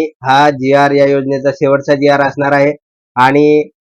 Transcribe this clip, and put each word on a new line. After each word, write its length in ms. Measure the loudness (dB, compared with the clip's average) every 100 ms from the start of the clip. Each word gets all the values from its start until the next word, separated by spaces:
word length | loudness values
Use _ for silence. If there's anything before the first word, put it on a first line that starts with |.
| -2 -6
हा 280 | -2 0 0
जीआर 400 | 0 0 2 2
या 140 | 2 0
योजनेचा 440 | 0 -2 -4 -4
शेवटचा 420 | -2 -2 -2 0
जीआर 260 | 0 0 0
असणार 300 | -2 -2 -2
आहे 220 | 0 0 -2 _ _ _ 0
आणि 540 | 0 2 2 2 -2 _